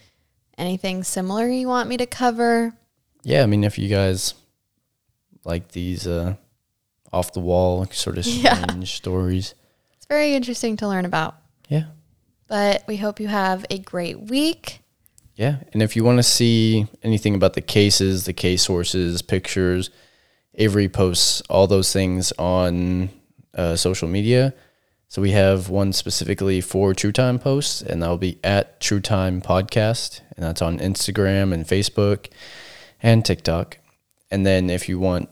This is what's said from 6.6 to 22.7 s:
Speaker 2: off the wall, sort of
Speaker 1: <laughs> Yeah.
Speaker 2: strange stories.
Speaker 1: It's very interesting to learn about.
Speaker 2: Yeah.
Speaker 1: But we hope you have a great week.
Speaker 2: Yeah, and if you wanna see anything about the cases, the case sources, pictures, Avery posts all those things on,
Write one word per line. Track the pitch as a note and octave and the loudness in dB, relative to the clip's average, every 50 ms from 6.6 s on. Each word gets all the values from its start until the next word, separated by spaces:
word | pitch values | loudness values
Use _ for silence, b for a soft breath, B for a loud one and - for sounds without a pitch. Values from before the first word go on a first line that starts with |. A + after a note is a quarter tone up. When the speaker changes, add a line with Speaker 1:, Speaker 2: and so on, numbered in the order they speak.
| _ _ _ _ _ _ _ _ _ _ - | _ _ _ _ _ _ _ _ _ _ -4
Speaker 2:
off | F2+ F2+ - - | -4 -4 -4 -6
the | F#2+ | -6
wall, | E2+ F2 F2 F2+ F#2 F2+ F2+ F2+ F#2+ - | -2 0 2 2 2 2 0 0 -4 -6
sort | - - - - - | -6 -6 -6 -6 -4
of | - - | -4 -4
Speaker 1:
<laughs> | |
Yeah. | A#3 A#3+ B3 B3+ - - - - | -4 -2 0 2 2 2 2 -2
Speaker 2:
strange | - F2 F2+ F#2 F#2 - | -4 -6 -6 -8 -10 -10
stories. | - - F#2+ F#2 F#2 F#2 F2+ F#2 F#2 G2+ - - _ _ _ _ _ _ _ _ | -8 -6 -4 -2 -2 0 0 -2 -2 -4 -6 -10 _ _ _ _ _ _ _ _
Speaker 1:
It's | _ - | _ -8
very | - C#4+ D4+ D4+ D4 C#4 | -4 -2 0 0 0 0
interesting | C4 A#3+ B3 A#3 - - A3+ G#3+ | -2 -2 -4 -6 -4 -4 -4 -4
to | G#3 G#3+ | -4 -4
learn | G3+ F#3+ F#3 F3+ | -2 -2 -2 -2
about. | F3+ - D#3+ D#3+ - - _ _ _ _ _ _ | -2 -2 -2 -4 -4 -8 _ _ _ _ _ _
Speaker 2:
Yeah. | - D3 D#3 D#3 - - - _ _ _ _ _ _ _ _ _ | -2 -2 -2 -2 -4 -8 -20 _ _ _ _ _ _ _ _ _
Speaker 1:
But | - G#3+ G3+ G3+ G3+ G3+ - - | -6 -2 0 2 2 0 0 -2
we | - G#3+ | -6 -6
hope | G3 G#3+ G#3 G#3 - | -6 -6 -6 -6 -6
you | G#3+ | -6
have | G3+ G#3 G3+ F#3+ F#3+ F#3 F#3+ G#3 - | -4 -2 0 0 0 -2 -4 -4 -8
a | G3 | -8
great | F#3+ F#3+ - - F3+ F3 E3 - - | -8 -10 -10 -8 -6 -6 -6 -8 -10
week. | G#3 G#3+ B3+ C#4 D4+ D#4+ E4+ - - - - - _ _ _ _ _ _ _ _ _ _ _ | -8 -4 -2 0 0 -2 -2 -6 -10 -16 -16 -18 _ _ _ _ _ _ _ _ _ _ _
Speaker 2:
Yeah, | - A2 C#3 D3 C3+ - - - | -2 -2 -2 -2 -2 -6 -4 -2
and | G#2+ A2 | 0 0
if | G#2+ - | 0 0
you | A2+ A2+ | 2 2
wanna | A#2+ B2 B2 A#2+ | 4 4 4 4
see | - - - A#2+ A#2 A#2 A2+ A2+ A2 A2+ A2 A2 - - - - | 4 2 4 4 4 4 4 4 4 4 2 0 -2 -6 -6 -2
anything | A2+ A2 G2+ - G#2+ G2+ | 0 0 2 2 0 2
about | F#2+ F#2+ F#2 - | 4 2 2 2
the | - | 0
cases, | - - - G#2+ G2+ G#2 - - G2 F#2+ F#2+ F#2 - | -4 0 4 4 4 4 4 2 2 2 0 0 -2
the | F#2+ F2+ | -6 -4
case | - - F2+ F#2 F2 - | -2 0 0 2 2 2
sources, | - F#2 F2 F2 - - F#2 F2+ E2+ E2+ F2 | 0 0 0 -2 -2 0 0 0 0 -2 -4
pictures, | - - - F#2+ - - - F#2+ F#2 F2+ F2+ F#2 F#2 - b b b b b b b b b b b b b | -4 -2 -2 -2 -2 -2 -2 0 0 2 0 0 -2 -6 b b b b b b b b b b b b b
Avery | - A2 G#2+ G2 G#2 G2+ F#2 | 0 2 2 4 4 2 2
posts | - - F#2+ F#2 F2 E2+ - - - - - - | 2 2 2 2 2 2 2 0 0 -2 -2 2
all | - F#2+ G2 | 4 4 6
those | F#2 G2+ F#2+ F#2 - - | 6 6 4 2 2 0
things | F#2+ F#2+ F#2 F2+ F#2 F2 - - - | 0 0 0 0 -2 -2 -4 -4 -2
on, | E2+ F2+ F2+ F#2 F2+ F2+ | -2 0 2 2 2 2